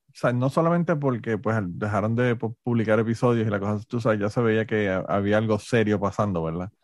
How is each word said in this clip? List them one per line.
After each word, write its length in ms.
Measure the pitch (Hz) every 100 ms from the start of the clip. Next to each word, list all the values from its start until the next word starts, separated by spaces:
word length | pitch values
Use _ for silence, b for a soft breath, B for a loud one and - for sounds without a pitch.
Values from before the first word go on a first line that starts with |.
| _
o 40 |
sea, 180 | - 123
no 160 | 123 131
solamente 480 | 165 165 170 170 156
porque, 400 | 139 120 113 107
pues, 200 | 107 110
al-, 220 | 92 85
dejaron 360 | 104 104 107 117
de 220 | 123 117
pu-, 180 | 113 117
publicar 360 | 127 117 107 110
episodios 480 | 113 113 127 117 107
y 40 |
la 100 | 101
cosa, 240 | 101 104 -
tú 140 | 120
sabes, 200 | 113 107
ya 100 | 101
se 100 | 127
veía 240 | 117 110 110
que 220 | 110 101
ha-, 160 | 95 -
había 300 | 101 101 107
algo 220 | 110 110
serio 420 | - 120 104 104
pasando, 420 | 98 - 104 87
¿verdad? 280 | 80 82 95 -